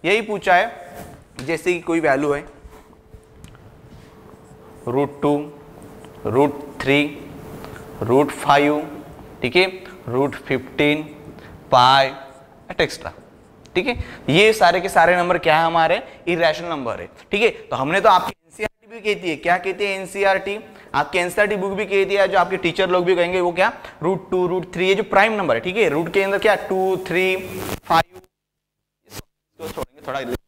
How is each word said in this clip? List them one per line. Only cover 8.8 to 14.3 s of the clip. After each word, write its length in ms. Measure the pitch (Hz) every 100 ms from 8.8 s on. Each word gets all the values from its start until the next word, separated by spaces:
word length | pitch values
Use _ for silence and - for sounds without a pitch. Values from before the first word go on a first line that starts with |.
| 156 - - - - -
ठीक 140 | 127 180
है, 100 | 185 185 - - -
Root 280 | 123 139 -
fifteen, 680 | - 135 - - 147 151 160 - - - - - -
pi, 360 | 127 123 139 135 - - - - - -
एटसेटरा। 400 | 190 160 - - - - - - - - -
ठीक 120 | 262
है, 100 | 240 - -
ये 220 | -